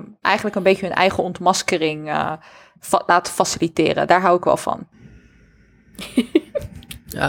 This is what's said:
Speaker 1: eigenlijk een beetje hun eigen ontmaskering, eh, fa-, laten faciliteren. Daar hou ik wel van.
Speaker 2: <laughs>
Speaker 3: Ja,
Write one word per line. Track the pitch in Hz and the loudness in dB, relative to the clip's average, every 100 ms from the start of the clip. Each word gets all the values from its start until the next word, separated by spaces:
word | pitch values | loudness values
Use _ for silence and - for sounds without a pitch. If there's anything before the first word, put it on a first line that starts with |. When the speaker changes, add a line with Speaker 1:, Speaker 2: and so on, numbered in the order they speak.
| - - | -10 -4
Speaker 1:
eigenlijk | - 214 214 202 | 0 0 -2 0
een | |
beetje | 185 190 180 | 2 2 0
hun | - | 2
eigen | 190 185 | 2 2
ontmaskering, | 180 180 175 190 - 175 160 151 151 | -4 0 2 2 0 0 0 -4 -4
eh, | 151 156 156 - - - _ | -4 -4 -6 -12 -20 -20 _
fa-, | - 196 - | -2 0 2
laten | 175 - | 0 0
faciliteren. | - 185 - 165 - 156 - 147 | -2 -2 -2 -4 0 0 2 2
Daar | 175 | 4
hou | 185 180 | 4 2
ik | |
wel | - - | 2 0
van. | - - - _ - - _ _ _ _ _ _ _ - | 0 -6 -8 _ -20 -20 _ _ _ _ _ _ _ -18
Speaker 2:
<laughs> | - - 220 - - - - - - - - | -6 -4 0 0 -2 -8 -8 -14 -18 -18 -12
Speaker 3:
Ja, | - | -4